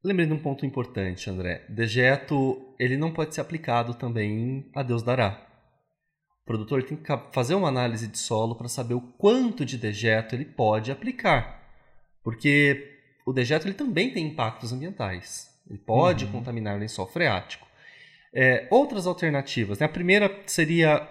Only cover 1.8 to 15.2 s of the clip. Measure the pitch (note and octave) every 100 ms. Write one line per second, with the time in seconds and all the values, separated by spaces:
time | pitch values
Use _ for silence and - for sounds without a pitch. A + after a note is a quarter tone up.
1.8 | A2+ A#2 B2+ C3+ - C#3+ C3+ B2+ - -
2.8 | B2 C3+ D#3+ D#3+ D#3 - D3+ D#3+ D#3+ A#2+
3.8 | A#2 A#2 B2 A#2 G#2 G#2+ A#2 C3+ C3+ C#3
4.8 | B2+ A#2 A#2 B2+ G#2 G2+ - _ _ _
5.8 | _ _ _ _ _ _ - A2 G#2+ C#3
6.8 | C3 D3+ - C3 - - B2 F#3+ E3+ C3
7.8 | B2 A2+ A2+ - - G#2+ A2+ A#2+ A#2+ -
8.8 | A#2 A#2+ B2 _ G3+ B3 B3 - C3 B2
9.8 | A2+ G2+ A2+ A2 A2 B2 - - A2 A2
10.8 | A2+ C#3 A#3 B3+ G3+ C#3 - - - -
11.8 | _ - _ _ A2+ A#2 C3+ C#3+ C#3+ C#3
12.8 | - - _ _ - C3 A#2+ D3+ G3 F#3+
13.8 | C#4+ E3 B3 A3 D#3 D3 A2+ - A#2+ B2+
14.8 | E3 - G#2 F#2